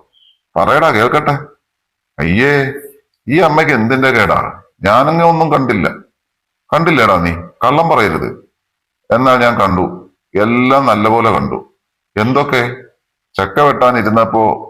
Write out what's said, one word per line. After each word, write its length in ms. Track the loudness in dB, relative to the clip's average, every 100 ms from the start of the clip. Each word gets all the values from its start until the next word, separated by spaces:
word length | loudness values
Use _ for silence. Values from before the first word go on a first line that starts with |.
| _ _ _ _ _ -2
പറയടാ 340 | 0 2 2
കേൾക്കട്ടെ." 440 | 2 0 0 -2 -4 -6 _ _ _ _ _ _ -6
"അയ്യേ, 360 | -2 2 2 0 -2 -8 -16 -20 _ _ -4
ഈ 120 | 0
അമ്മയ്ക്ക് 340 | 2 2 0
എന്തിന്റെ 380 | 0 0 0 0
കേടാ? 300 | 2 0 0 -4 -10 _ _
ഞാനങ്ങ് 420 | 0 2 2 2
ഒന്നും 240 | 2 2 0
കണ്ടില്ല." 340 | 0 0 -2 -4 -6 -20 _ _ _ _ _ -4
"കണ്ടില്ലേടാ 460 | -2 0 2 2 2
നീ, 160 | 0 -4 -10 -4
കള്ളം 280 | 0 2 2
പറയരുത്." 400 | 2 0 -2 -6 -12 _ _ _ _ _ _ -2
"എന്നാൽ 260 | 0 2 2
ഞാൻ 180 | 2
കണ്ടു, 300 | 0 0 0 -2 -6 -18 _ _
എല്ലാം 480 | -2 0 0 2 2 2
നല്ലപോലെ 440 | 0 0 0 0
കണ്ടു." 280 | 0 -4 -6 -12 _ _ _ _ -4
"എന്തൊക്കെ?" 460 | 0 0 0 -2 -4 -8 -18 _ _ _ _ -6
"ചക്ക 240 | -4 0
വെട്ടാനിരുന്നപ്പോ 840 | 0 2 2 2 0 0 2 0 0 -2